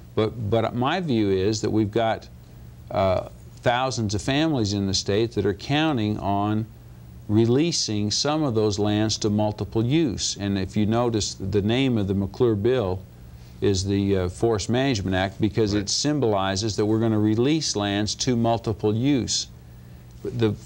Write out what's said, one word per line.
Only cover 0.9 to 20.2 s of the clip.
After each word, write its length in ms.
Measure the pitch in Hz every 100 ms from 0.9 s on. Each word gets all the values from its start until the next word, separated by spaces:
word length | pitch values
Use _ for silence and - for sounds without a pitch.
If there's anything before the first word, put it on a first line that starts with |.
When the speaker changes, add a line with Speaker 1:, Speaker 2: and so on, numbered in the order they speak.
| 180
Speaker 1:
view 300 | 170 113 101
is 300 | 95 98 107
that 100 | 107
we've 200 | 104 104
got, 380 | 113 113 98 - - - - - - -
uh, 380 | 98 95 92 - - - -
thousands 560 | 123 120 131 113 104
of 80 | 101
families 520 | - 139 160 135 98
in 160 | 101 98
the 60 |
state 360 | 92 - 101 117
that 160 | 104 98
are 80 |
counting 640 | 95 - 147 160 127 107 104
on 480 | 95 101 104 107 110 - - - - - -
releasing 840 | 107 117 131 170 - - 104 104
some 320 | - 143 156
of 140 | 147 110
those 200 | 107 98
lands 400 | 104 104 107 -
to 140 | 110
multiple 540 | 104 107 101 104 113 117
use. 500 | 160 143 90 - -
And 180 | 101 98
if 180 | 92 104
you 80 |
notice, 500 | 104 117 120 110 -
the 280 | - 95 101
name 340 | 104 123 135 110
of 120 | 98
the 60 |
McClure 420 | 98 98 - 123 104
bill 440 | 117 127 95 92 - - - - - -
is 240 | 101 92
the, 320 | 95 101 98 95
uh, 120 | 90
Forest 380 | - 117 107 98
Management 460 | 123 139 104 95
Act 260 | 92 101 -
because 340 | 107 117 104
Speaker 2:
Right. 100 | 104
Speaker 1:
it 40 | 98
symbolizes 840 | - 147 151 117 98 95 98 113
that 120 | 101 107
we're 120 | 110
gonna 220 | 113 107
release 560 | 107 110 131 156 - 101
lands 400 | 101 101 107 -
to 180 | 131
multiple 580 | 117 117 117 117 98 107
use. 540 | 110 135 135 95 - - - - - - - - -